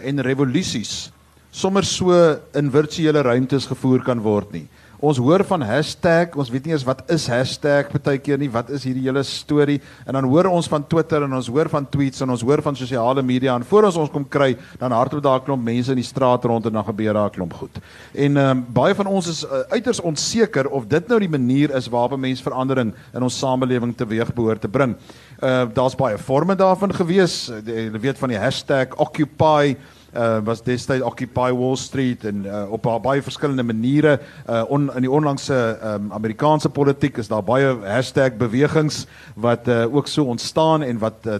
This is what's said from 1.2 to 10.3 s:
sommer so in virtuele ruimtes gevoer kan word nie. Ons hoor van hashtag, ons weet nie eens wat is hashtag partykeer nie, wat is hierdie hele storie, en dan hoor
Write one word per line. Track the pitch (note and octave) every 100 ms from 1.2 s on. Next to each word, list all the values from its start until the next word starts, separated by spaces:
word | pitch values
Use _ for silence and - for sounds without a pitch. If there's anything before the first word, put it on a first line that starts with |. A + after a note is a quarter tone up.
| _ _ _
sommer | - F#3+ G3
so | - - F#3 F3 E3+ C#3+ -
in | C#3+ D3
virtuele | C3+ D3+ - D#3 D3+
ruimtes | B2+ A#2+ C3 C#3 -
gevoer | C3 C3 B2+
kan | C3 A#2+
word | A2 G#2 G2+
nie. | E2+ D2+ _ - -
Ons | C#3+ C3+
hoor | B2 F#3 G3
van | F#3
hashtag, | A2+ B2 D#3 - F3+ E3 F3
ons | C#3+ C3
weet | C3 C#3+
nie |
eens | D#3+
wat | C3 C3 -
is | E3 -
hashtag | A#2+ C3 - D3+ C#3+ C#3
partykeer | C#3 - C3+ C#3 C#3
nie, | C#3+
wat | A2+ A#2+
is | C#3
hierdie | C3 B2+
hele | C3 C3+
storie, | C3+ - - D3 C#3+ C#3+ - -
en | - C3+
dan |
hoor | C3